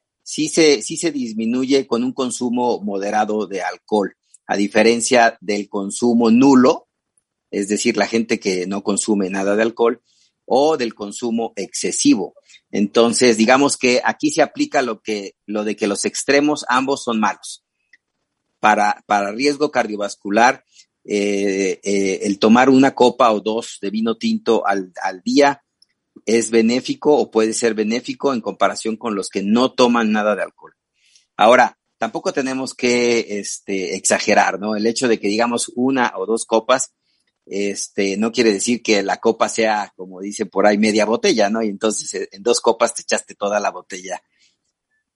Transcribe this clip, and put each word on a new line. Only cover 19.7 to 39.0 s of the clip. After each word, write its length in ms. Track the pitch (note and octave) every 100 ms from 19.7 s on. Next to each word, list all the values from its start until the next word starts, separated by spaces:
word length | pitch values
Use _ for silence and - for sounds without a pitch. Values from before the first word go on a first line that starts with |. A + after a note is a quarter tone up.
cardiovascular, 920 | C3 A2 G#2 G2+ - G2+ G#2 A#2+ C3+ _ _ _ _ -
eh, 720 | G#2 G2+ G2+ G2+ F#2+ F#2+ F2
eh, 360 | G2 G2+ G2 F#2
el 140 | G#2 G2
tomar 320 | A2 A#2+ C3
una 240 | C3 C3+
copa 380 | - B2 A#2 B2
o 80 | G#2
dos 380 | G2 A2 - -
de 80 | G2+
vino 260 | G#2+ A2+ A2+
tinto 500 | A2+ A2 A2+ A2 -
al, 240 | G2+ F#2 -
al 200 | F#2+ F#2+
día 420 | A#2 C3 C#3+ C#3 _ _ _ _ _ - -
es 260 | A#2 A2+
benéfico 640 | A2+ A2+ B2 C3+ C#3 D3 C#3+
o 160 | G#2+
puede 220 | A2+ A2
ser 220 | A2 A#2+ G#2+
benéfico 580 | G#2+ A#2 C3+ B2+ C#3
en 80 | B2
comparación 560 | G#2 F#2+ G2 - A2+ A2
con 180 | A#2+ G2
los 140 | F#2
que 120 | G2+
no 300 | G2 A2+ B2+
toman 400 | - B2 A#2+ A2
nada 240 | G#2+ G#2 G2
de 80 |
alcohol. 300 | E2+ _ D#2 _ _ _ _ _ _ -
Ahora, 400 | G#2+ B2+ A2 - _ -
tampoco 360 | A2+ E3 F#3
tenemos 400 | E3 C3 C3 B2+
que, 640 | - B2 B2 A#2+ A#2 - G#2
este, 560 | G2 - - G2 F#2 F#2+
exagerar, 640 | - G2+ - G#2 F#2+ F#2
¿no? 160 | G#2 G#2+
El 100 | A2
hecho 220 | A2+ B2+
de 120 | A2
que 80 | G#2
digamos 440 | G#2+ A#2+ A#2+ - A#2+
una 380 | B2+ C3+ A#2 F#2+
o 80 | F#2+
dos 200 | A2+ -
copas, 480 | A2+ - C3 - _ _ _ _ _ -
este, 720 | G2 G2+ G2+ - - G2 G2
no 140 | A2+
quiere 200 | - A2+
decir 300 | G2 A#2 A#2+
que 200 | - G#2